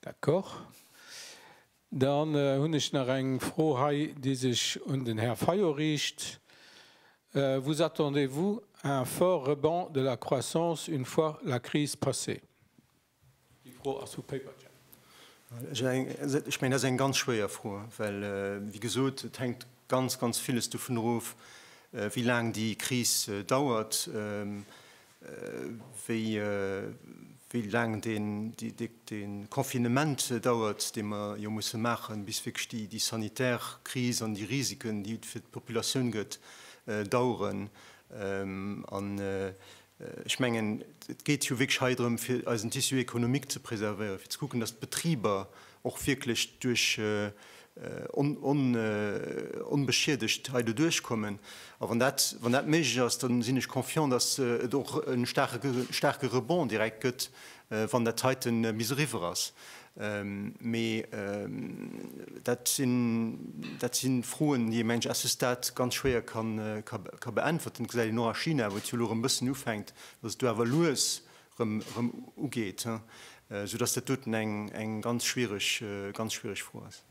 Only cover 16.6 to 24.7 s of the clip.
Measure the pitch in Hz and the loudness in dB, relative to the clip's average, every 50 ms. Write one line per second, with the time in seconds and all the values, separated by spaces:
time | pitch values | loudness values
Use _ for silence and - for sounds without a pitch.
16.6 | - 131 131 135 123 135 127 120 135 139 131 - - - 123 110 104 95 - - | 2 4 4 4 4 4 4 4 4 4 2 2 2 2 2 2 2 0 -2 -6
17.6 | - 117 98 101 104 117 - - 113 104 101 101 101 104 101 98 98 98 101 101 | -6 -6 -6 -6 -8 -12 -6 -4 -2 -2 -2 -2 -2 -2 -2 -2 -2 -2 -2 -4
18.6 | 101 107 98 104 104 117 98 117 135 135 135 135 - 117 - - 131 123 117 - | -6 -8 -8 -6 -4 -2 0 2 2 2 0 -2 -10 -10 -6 -4 -2 -2 -2 -4
19.6 | - - - _ _ _ 131 127 127 123 120 - - 117 113 - - - 131 117 | -8 -20 -20 _ _ _ 2 2 2 0 0 0 0 0 0 -2 -2 0 0 0
20.6 | 107 - - - - - 127 117 110 117 120 113 107 - - - - - - - | 0 -2 -4 -6 -4 -2 -2 0 2 2 0 0 -2 -6 -12 -12 -18 -20 -20 -20
21.6 | - - - - - - - 123 104 107 - 123 120 120 123 120 117 117 107 104 | -20 -20 -20 -20 -20 -12 -6 -4 -4 -2 -2 0 2 2 4 4 2 0 0 0
22.6 | 110 113 101 - - - 131 123 117 - - - - - 104 101 104 - 131 135 | -2 -2 -2 -2 -2 0 0 2 2 2 2 2 0 -2 -2 -4 0 2 2 2
23.6 | 147 139 120 110 107 107 - - - - - 110 107 104 104 101 104 101 104 101 | 4 4 2 0 0 0 -2 -4 -4 -2 -4 -4 -4 -4 -4 -4 -4 -4 -6 -8
24.6 | 101 - | -10 -12